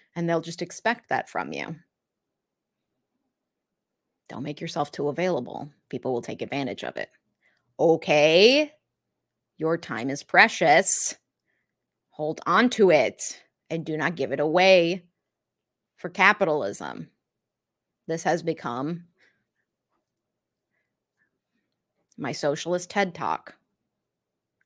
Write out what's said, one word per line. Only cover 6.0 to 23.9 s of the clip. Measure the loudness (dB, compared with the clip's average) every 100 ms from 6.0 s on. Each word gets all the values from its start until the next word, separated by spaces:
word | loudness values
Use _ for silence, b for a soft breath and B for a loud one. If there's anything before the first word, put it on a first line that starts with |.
| -4
will | -4
take | -6 -10
advantage | -8 -6 -6 -8
of | -10 -10
it. | -12 _ _ _ _ _ _ 0
Okay? | 2 2 2 4 6 8 8 6 0 _ _ _ _ _ _ _ _ -6
Your | -4 -4
time | -6 -8 -6
is | -8
precious. | 0 4 4 4 4 6 4 2 0 -4 _ _ _ _ _ _ _ _ _
Hold | -10 -10 -8 0
on | 2 2
to | 4 6
it | 6 4 -2 -10 -10 _ _ -10
and | -8
do | -6 -4
not | -4 -4
give | -6
it | -2
away | 0 4 6 6 4 -2 _ _ _ _ _ _ _ _ _ _
for | -12
capitalism. | 2 4 4 0 0 -4 -8 -12 -12 -16 _ _ _ _ _ _ _ _ _ -8
This | -4
has | -2 -2
become | -2 -6 -6 -6 -6 -8 -14 _ _ _ _ _ _ _ _ _ _ _ _ _ _ _ _ _ _ _ _ _ _ _ _ _ _ _ _ _ _ -10
my | -8
socialist | -4 -4 -4 -4 -6 -4
ted | -4 -4 -4
Talk | -6 -6 -8 -20 _ _ _